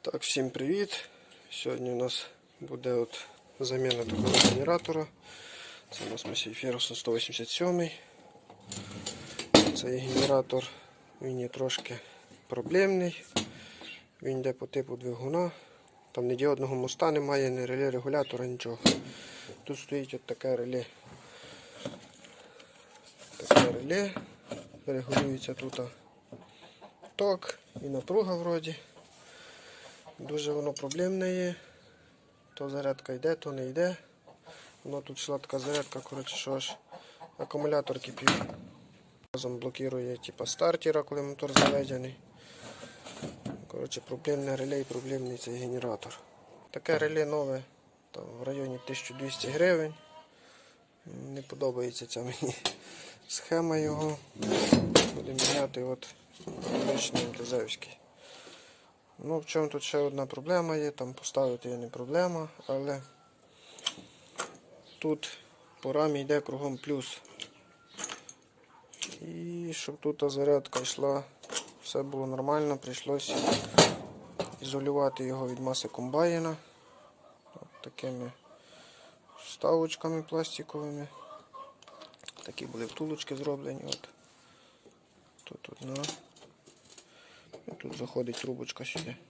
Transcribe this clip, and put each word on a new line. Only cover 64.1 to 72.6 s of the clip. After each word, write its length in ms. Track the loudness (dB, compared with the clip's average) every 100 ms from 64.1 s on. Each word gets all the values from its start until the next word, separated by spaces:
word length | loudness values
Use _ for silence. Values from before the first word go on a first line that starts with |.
| -20 -18 -10 -8 -10 -20 -20 -20 -4
тут 400 | -2 0 -4 -10 -18 -20 -20 -10
по 120 | 0
рамі 280 | 4 4 4
йде 200 | 4 2
кругом 380 | 2 -4 -4 -4
плюс. 420 | -2 -2 -2 -10 -14 -16 -16 -16 -20 -20 -18 -8 -8 -8 -14 -20 -20 -20 -20 -20 -20 -6 -6 -6
І 500 | -10 -8 -8 -6 -6
щоб 240 | -6 -8 -4
тут 220 | -4 0
та 100 | 0
зарядка 520 | 2 4 4 2 -4
йшла, 440 | -2 -2 0 0 -4 -18 -6 -6 -6 -14
все 200 | -4 -4
було 240 | -2 -4 -2
нормально, 520 | -2 2 2